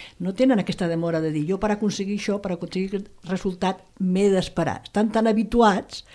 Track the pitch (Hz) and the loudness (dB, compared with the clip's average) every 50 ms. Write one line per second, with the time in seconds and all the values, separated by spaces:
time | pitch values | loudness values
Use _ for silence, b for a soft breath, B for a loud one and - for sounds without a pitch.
0 | B B B B 175 185 190 190 254 262 262 208 175 - - - 185 170 165 165 | B B B B -6 -6 0 2 4 4 4 4 2 -2 -2 -2 -2 -2 -2 -2
1 | 170 170 165 160 160 160 151 156 147 151 190 185 220 214 208 208 214 208 - - | -2 0 0 0 0 0 -2 -2 -2 -2 -2 0 0 0 0 0 0 -2 -2 -2
2 | 196 190 208 202 - - 202 202 202 196 185 170 - 160 - 185 190 190 202 196 | -4 -4 -4 -4 -2 -2 -4 -4 -2 -6 -6 -6 -6 -6 -4 -4 -4 -2 -4 -6
3 | 202 - - - - 170 185 180 - 202 180 180 190 185 190 - - _ _ - | -8 -8 -16 -16 -8 -6 -6 -4 -2 -4 -4 -2 -2 -2 -2 -4 -8 _ _ -4
4 | 190 185 185 190 202 202 190 185 175 - - - 165 151 - - - - - 208 | 0 0 2 4 4 4 4 4 0 0 -2 -2 -2 -2 -2 -6 -8 -6 -2 0
5 | 214 226 214 226 220 226 214 214 226 220 - 233 233 214 190 185 - - - - | 0 2 2 2 2 2 2 2 0 0 4 6 6 6 6 2 -2 -6 -12 -18
6 | - - - | -18 -18 -16